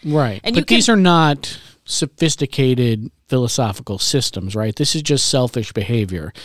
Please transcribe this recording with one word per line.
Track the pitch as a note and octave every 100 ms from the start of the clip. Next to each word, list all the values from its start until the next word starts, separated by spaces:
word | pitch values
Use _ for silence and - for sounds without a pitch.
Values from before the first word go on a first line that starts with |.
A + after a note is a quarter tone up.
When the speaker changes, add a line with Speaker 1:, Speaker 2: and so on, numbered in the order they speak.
Speaker 1:
Right. | D#3 D3+ B2+ G2
Speaker 2:
And | - A#3
Speaker 1:
But |
Speaker 2:
you | -
can | A#3
Speaker 1:
these | A3+
are | G#3+
not | F3+ E3+ D#3 C#3+ - - - _ -
sophisticated | - D3 _ D#3+ - C#3+ - C3 B2+ A#2+ A2 A2 _ _
philosophical | C3 A#2+ - A2+ G2 - G2
systems, | - C#3 - - F#2 G#2
right? | A2 -
This | C#3+ D#3+
is |
just | D3 C#3 -
selfish | C3+ B2 B2 G#2+
behavior. | - F#2+ A#2 G2 F2+ D2+ -